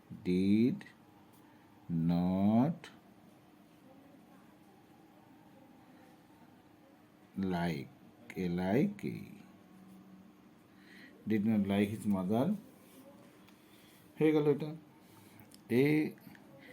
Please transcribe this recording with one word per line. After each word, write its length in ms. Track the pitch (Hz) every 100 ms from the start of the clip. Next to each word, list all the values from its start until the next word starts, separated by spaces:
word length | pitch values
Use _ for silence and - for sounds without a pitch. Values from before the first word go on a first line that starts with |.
| - - 90
did 500 | 90 98 107 123 196 - - - - - - - - - - - 82 85
not 680 | 87 90 95 101 113 147 170 - - - - - - - - - - - - - - - - - - - - - - - - - - - - - - - - - - - - - - - - - - - - - 95 95 87
like, 400 | 87 73 65 - - - - - 90
এল 120 | 87 95
আই 100 | 120 202 -
কে 120 | 67 55
ই। 60 | - - - - - - - - - - - - - - - - - - - - 104
Did 140 | 107 110
not 120 | 107 98
like 180 | 101 101 107
his 100 | 107 95
mother। 300 | 92 113 165 214 - - - - - - - - - - - - - - - -
হয়ে 140 | 156 156
গেল 100 | 147 131
এটা। 160 | 151 160 - - - - - - - - - 120
A 40 | 143 156 156 - - - - - -